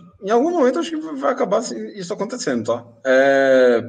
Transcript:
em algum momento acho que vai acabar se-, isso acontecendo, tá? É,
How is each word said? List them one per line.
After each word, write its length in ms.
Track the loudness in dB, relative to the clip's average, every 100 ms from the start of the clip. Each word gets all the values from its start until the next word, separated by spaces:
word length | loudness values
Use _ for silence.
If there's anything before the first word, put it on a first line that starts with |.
| -20 _
em 80 | 0
algum 200 | 2 2
momento 280 | 2 2 0
acho 120 | -4
que 60 | -6
vai 360 | -8 -4 -4
acabar 300 | -2 -2 -2
se-, 360 | -4 -8 -12 -12
isso 140 | -10
acontecendo, 520 | -8 -8 -6 -4 -4
tá? 220 | -4 -6 -8 -8
É, 800 | 0 2 4 4 4 6 6 4